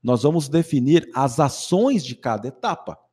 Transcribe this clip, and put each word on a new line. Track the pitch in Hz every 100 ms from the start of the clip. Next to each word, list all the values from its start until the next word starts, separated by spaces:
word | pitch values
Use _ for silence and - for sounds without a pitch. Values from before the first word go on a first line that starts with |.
nós | 117 123
vamos | 135 165 139
definir | 160 165 143 127 165 165
as | 123 139 120
ações | 143 - - 180 247 247 123
de | 120
cada | 127 110 117
etapa. | - 233 175 - 160 _